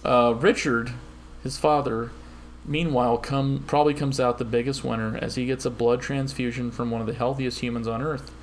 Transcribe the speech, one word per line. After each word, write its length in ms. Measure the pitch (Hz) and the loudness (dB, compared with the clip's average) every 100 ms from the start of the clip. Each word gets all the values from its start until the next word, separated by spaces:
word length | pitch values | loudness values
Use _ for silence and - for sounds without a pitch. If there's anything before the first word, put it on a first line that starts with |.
Uh, 300 | - 123 120 117 | 2 6 6 4
Richard, 540 | 175 - 156 117 120 - - - - - | 4 4 2 0 0 -8 -12 -16 -18 -10
his 140 | 131 135 | -8 0
father, 540 | 156 147 131 113 117 - - - - - - | 4 4 2 -2 -4 -8 -16 -18 -18 -14 -4
meanwhile, 520 | 147 170 127 123 117 | -2 2 2 4 2
come, 460 | - 139 139 139 139 | 0 0 0 -2 0
probably 260 | 143 147 | 4 4
comes 260 | 147 143 135 | 2 0 2
out 180 | 123 120 | 2 2
the 80 | 117 | 0
biggest 380 | 120 123 139 | 0 0 -2
winner 340 | 127 113 110 113 | -2 -2 -2 -2
as 140 | 113 - | -4 -2
he 100 | 127 | -2
gets 200 | 131 127 | -2 -2
a 40 | |
blood 300 | 117 117 123 | 2 2 2
transfusion 680 | - 139 135 135 123 120 120 | 0 -2 -2 -2 -2 -2 -4
from 200 | 113 120 | -4 -4
one 100 | 117 | -2
of 60 | 110 | -4
the 60 | |
healthiest 460 | 117 123 135 127 120 | -2 -2 0 -2 -2
humans 280 | 123 117 113 | -4 -2 -2
on 140 | 113 | -2
Earth. 300 | 147 139 - - | -2 -4 -8 -16